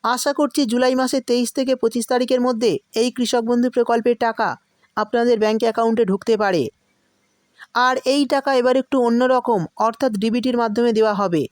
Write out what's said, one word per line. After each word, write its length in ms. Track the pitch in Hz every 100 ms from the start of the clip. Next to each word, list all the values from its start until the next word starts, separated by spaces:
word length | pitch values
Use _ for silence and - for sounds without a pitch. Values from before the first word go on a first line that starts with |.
আশা 280 | 220 247 -
করছি 280 | 285 294 - 262
জুলাই 280 | 240 254
মাসের 280 | 262 254 269 247
তেইশ 220 | 240 240
থেকে 200 | - 262 254
পঁচিশ 280 | 226 240 226
তারিখের 340 | 247 247 254
মধ্যে 320 | 247 233 233 147 _
এই 140 | 226 240
কৃষক 320 | 240 233 247
বন্ধু 240 | 226 240 247
প্রকল্পের 460 | 247 233 233 233 233
টাকা 300 | 233 226 202 123 _ _ _ -
আপনাদের 400 | 214 240 240 226
ব্যাংক 220 | 214 220
অ্যাকাউন্টে 420 | 233 220 226 226
ঢুকতে 300 | 214 196 - 214
পারে। 260 | 202 175 113 _ _ _ _ _ _ _ _ _ - 233
আর 180 | 254 254
এই 180 | 262 277 277
টাকা 240 | 277 269
এবার 200 | 262 247 262
একটু 200 | 262 269
অন্যরকম, 580 | 240 233 254 254 247 226 - -
অর্থাৎ 340 | 220 226 262 208
ডিবিটির 380 | 226 240 247 240
মাধ্যমে 340 | 233 214 240
দেওয়া 220 | 220 220
হবে। 280 | 202 196 165 131